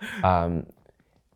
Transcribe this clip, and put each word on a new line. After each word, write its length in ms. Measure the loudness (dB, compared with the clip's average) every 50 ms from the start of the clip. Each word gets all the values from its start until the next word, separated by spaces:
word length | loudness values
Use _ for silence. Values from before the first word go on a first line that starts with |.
| -14 -12 -6 0 2
um, 420 | 4 4 4 2 0 -2 -4 -6 -8 -16 _ _ _ _ _ _ _ _ _ _ _ _